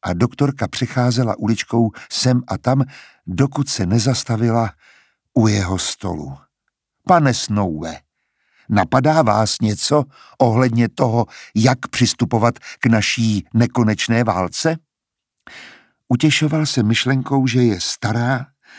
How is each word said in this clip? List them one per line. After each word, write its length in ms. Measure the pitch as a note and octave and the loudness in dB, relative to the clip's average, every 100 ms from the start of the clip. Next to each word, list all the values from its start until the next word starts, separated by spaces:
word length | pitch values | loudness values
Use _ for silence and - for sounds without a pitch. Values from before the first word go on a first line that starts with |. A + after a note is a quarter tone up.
a 100 | - | -6
doktorka 560 | F2 B2 - C#3+ C#3+ G#2 | -2 -2 0 -2 -2 -6
přecházela 680 | - B2 B2+ B2 A#2+ A#2 - | -4 -4 0 0 0 -2 -2
uličkou 520 | A2 G#2+ - A#2 A2+ - - | -2 -2 -2 0 0 -2 -10
sem 300 | - B2+ B2 - | -2 0 0 -2
a 100 | F#2+ | -4
tam, 260 | - C3+ C#3 - - _ - | 0 0 -2 -8 -20 _ -6
dokud 420 | F#2 C#3 D3 C3+ | 0 0 -2 -4
se 180 | - F2+ | -4 0
nezastavila 840 | A2+ A2+ B2 - A2 A#2 A#2 A2 - _ _ _ _ _ | 0 0 -2 -4 -2 0 0 -2 -8 _ _ _ _ _
u 140 | - A2 | 0 2
jeho 300 | G#2 F#2 F#2 | 2 -2 -4
stolu. 600 | - - F#2+ D#2+ C#2 C#2 _ _ _ _ _ _ - | -6 -8 -8 -8 -10 -14 _ _ _ _ _ _ 2
„Pane 260 | F3 C#3 | 4 4
Snowe, 680 | A#2+ - G#2 F#2+ D#2 D#2+ D#2 _ _ _ _ _ _ - | 0 -2 -2 -2 -6 -10 -14 _ _ _ _ _ _ -2
napadá 540 | G2+ F#2 C3 C#3+ D#3 | 0 2 2 4 4
vás 380 | A#2 G#2 A2 - | 4 2 0 0
něco 440 | G#2+ G2 - D3+ B2+ - - - | -2 -2 0 0 0 -8 -12 0
ohledně 500 | B2 A2 B2+ A#2 A#2 | 2 4 2 2 0
toho, 380 | - B2 A#2 G#2+ - - | 0 0 0 -2 -8 -6
jak 340 | G#2+ B2 B2+ - | 2 2 2 -2
přistupovat 720 | - A#2+ - C3 A#2 A#2 - - - | 0 0 0 -2 2 0 -2 -10 -4
k 80 | A2+ | 2
naší 600 | A2 - - A2+ G2+ - | 2 0 0 0 -2 0
nekonečné 720 | A2+ A#2+ B2+ A2 G#2 - A#2 | 0 0 0 0 -2 -2 0
válce?“ 520 | A#2+ F2+ F#2 - E3 D#3+ _ _ _ _ _ _ - - - - _ _ - | 0 -2 -4 -4 -4 -4 _ _ _ _ _ _ -20 -20 -20 -20 _ _ -4
Utěšoval 560 | A#2+ D#3 - D#3 D#3 D3+ | 2 2 2 0 0 -2
se 160 | C3 | 0
myšlenkou, 640 | G#2 A2+ B2+ C3+ - C#3 B2+ | 0 0 0 -2 0 0 0
že 160 | B2 | 2
je 180 | A#2+ F2+ | 2 0
stará 640 | - - G#2+ A#2 A#2+ C3 C#3 _ _ | -6 -6 -4 -2 -2 -4 -6 _ _